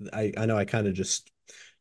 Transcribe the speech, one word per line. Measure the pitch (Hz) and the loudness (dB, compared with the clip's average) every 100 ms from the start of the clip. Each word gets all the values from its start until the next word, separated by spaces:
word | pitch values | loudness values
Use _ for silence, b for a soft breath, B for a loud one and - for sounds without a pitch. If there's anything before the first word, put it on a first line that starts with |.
| 104 | -10
I, | 110 107 104 | -2 -2 0
I | 110 | 2
know | 107 | 2
I | |
kinda | 101 113 104 | 2 2 0
just | 95 98 - - _ _ B B B | 0 -2 -4 -6 _ _ B B B